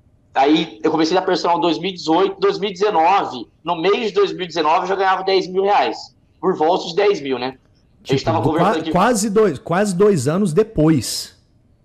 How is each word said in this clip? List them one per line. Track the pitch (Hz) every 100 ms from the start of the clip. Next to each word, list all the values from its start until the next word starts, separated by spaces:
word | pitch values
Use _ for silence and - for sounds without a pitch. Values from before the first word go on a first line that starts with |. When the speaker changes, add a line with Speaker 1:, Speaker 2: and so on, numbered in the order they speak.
| _ _ _
Speaker 1:
aí | - 143 165 170 -
eu | 165
comecei | 156 156 180
a |
dar | 185
personal | 180 180 170
em |
dois | 165 151
mil | 185
e |
dezoito, | 180 151 170 196 -
dois | 196 165
mil | 208
e |
dezenove, | 180 208 165 165 196 151 123 107 _
no | 165 170
mês | 175 240 220
de |
dois | 180 185
mil | 160
e | 180
dezenove | 160 151 175
eu | 185
já | 190
ganhava | 190 185
dez | 190 190 165
mil | 185
reais, | 196 185 117 - - _ _ -
por | 180 151
volta | 156 190 175
de |
dez | 165 143 151
mil, | 139 123
né? | 127 - _ _ _ _
A | -
gente | 135
Speaker 2:
Tipo, | -
Speaker 1:
tava | -
Speaker 2:
do | 135
Speaker 1:
conversando | 165 180
Speaker 2:
qua-, | 160
Speaker 1:
aqui. | 160
Speaker 2:
quase | 165 226 226 220
dois, | 208 208 131
quase | - 175 208 175
dois | 208 180 123
anos | 180 208
depois. | 156 214 - 156 143 - - - _ _ _ _ _